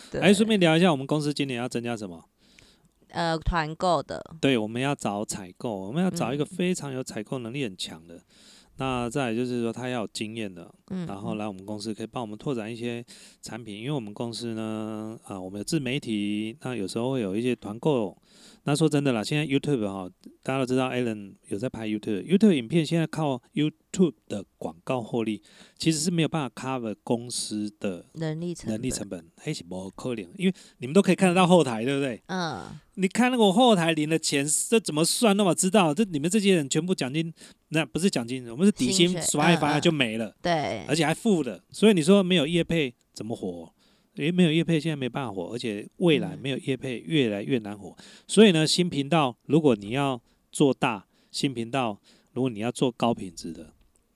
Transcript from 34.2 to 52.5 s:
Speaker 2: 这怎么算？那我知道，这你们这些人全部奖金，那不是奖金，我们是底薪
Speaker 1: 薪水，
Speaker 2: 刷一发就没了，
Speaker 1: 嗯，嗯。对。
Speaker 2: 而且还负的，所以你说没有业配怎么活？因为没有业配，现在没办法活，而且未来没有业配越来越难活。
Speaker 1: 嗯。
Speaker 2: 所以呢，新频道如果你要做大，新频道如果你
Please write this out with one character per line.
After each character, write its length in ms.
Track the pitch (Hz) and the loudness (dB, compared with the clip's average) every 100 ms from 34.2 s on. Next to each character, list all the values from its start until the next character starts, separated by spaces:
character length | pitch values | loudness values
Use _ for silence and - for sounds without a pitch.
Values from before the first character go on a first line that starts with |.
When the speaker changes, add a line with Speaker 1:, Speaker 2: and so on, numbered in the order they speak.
| - 143 147 - - | 2 0 0 -2 2
Speaker 2:
这 100 | 226 | 0
怎 140 | - | 2
么 100 | 151 | 2
算？ 320 | 170 - 226 196 | 2 4 4 4
那 80 | |
我 100 | 196 | 4
知 140 | 151 185 | 2 4
道， 240 | 208 160 | 4 4
这 100 | 147 | 2
你 140 | 214 151 | 0 0
们 120 | 160 | 0
这 100 | 214 | 2
些 140 | 196 | 4
人 120 | 180 135 | 4 2
全 180 | 156 | -2
部 100 | 180 | 0
奖 180 | 185 127 | -2 -2
金， 180 | 151 165 - - _ _ | -4 -4 -10 -20 _ _
那 160 | 160 | -4
不 140 | 147 156 | -2 0
是 100 | 185 | 0
奖 180 | 131 117 | 0 -4
金， 220 | 131 120 | -8 -8
我 80 | 120 | 2
们 80 | |
是 80 | 196 | 2
底 140 | - 247 | 4 0
薪 220 | 190 180 | 4 4
Speaker 1:
薪 120 | 180 | 2
水， 0 | |
Speaker 2:
刷 320 | - 143 160 | 0 4 4
一 40 | 160 | 6
发 200 | 151 147 | 4 4
就 140 | 170 | 2
没 240 | 151 117 110 | 2 -2 -2
了， 120 | 107 | -6
Speaker 1:
嗯， 20 | |
嗯。 40 | - | -4
对。 440 | 175 160 101 107 78 | 0 0 0 -6 -4
Speaker 2:
而 100 | 156 | 0
且 80 | |
还 80 | 151 | 0
负 300 | 160 233 175 | 0 2 2
的， 200 | 123 90 _ | 0 -8 _
所 200 | - 214 | 4 6
以 20 | |
你 80 | 185 | 6
说 220 | 147 202 | 6 6
没 140 | 180 180 | 6 2
有 100 | 147 | 2
业 180 | 170 | 0
配 300 | 160 165 131 - _ | 0 0 -2 -6 _
怎 140 | - 107 | -12 -10
么 100 | 113 | -6
活？ 340 | 95 87 80 _ _ _ _ | -6 -8 -14 _ _ _ _
因 100 | - | -4
为 60 | 147 | 0
没 140 | 180 | 4
有 80 | 170 | 4
业 100 | 160 | 4
配， 160 | 160 160 | 2 0
现 100 | 160 | 0
在 60 | |
没 140 | 143 127 | -2 -4
办 180 | 143 123 | -4 -6
法 60 | |
活， 200 | 95 87 | -6 -6
而 60 | 120 | -6
且 260 | 120 104 - - | -6 -6 -10 0
未 240 | 180 135 | 4 4
来 160 | 98 80 | 2 -6
没 140 | 131 | -6
有 80 | 127 | -4
业 180 | - 127 | -4 -4
配 240 | 135 120 | -4 -8
越 300 | 170 160 117 | 0 2 2
来 120 | 101 | 0
越 160 | 117 127 | -2 -2
难 180 | 101 101 | -4 -12
活。 120 | 92 | -14
Speaker 1:
嗯。 160 | - - - - | -18 -20 -20 2
Speaker 2:
所 180 | 196 220 | 8 8
以 60 | |
呢， 120 | 160 | 8
新 240 | 156 - 180 | 4 2 0
频 200 | 143 139 | -2 2
道 280 | 165 135 - - | 2 2 -2 2
如 140 | 151 | 4
果 140 | 151 | 6
你 160 | 107 101 | 4 0
要 320 | 131 139 120 - _ _ | -2 -2 -4 -10 _ _
做 200 | - 143 | 4 4
大， 320 | - 131 104 - _ _ | 4 0 -2 -10 _ _
新 200 | - 143 | -6 -4
频 160 | 117 113 | -4 -4
道 300 | 135 117 101 _ _ _ | -2 -2 -6 _ _ _
如 80 | 117 | -4
果 80 | |
你 120 | 131 | -4